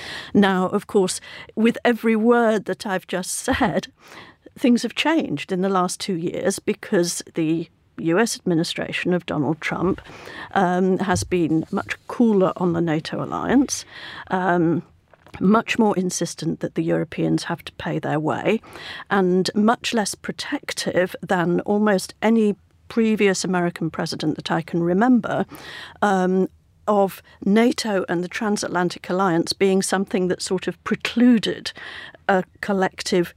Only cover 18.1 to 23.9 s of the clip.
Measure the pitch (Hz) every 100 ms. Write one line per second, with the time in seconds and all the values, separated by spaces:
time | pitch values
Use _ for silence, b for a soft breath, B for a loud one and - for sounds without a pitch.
18.1 | 147 151 117 - 220 B B B B B
19.1 | 196 180 185 180 214 214 240 - 233 196
20.1 | - - - - 294 - - - 175 185
21.1 | - - 185 170 175 - 208 214 190 -
22.1 | - 214 226 208 196 _ _ - 233 220
23.1 | 214 202 180 180 185 175 - 160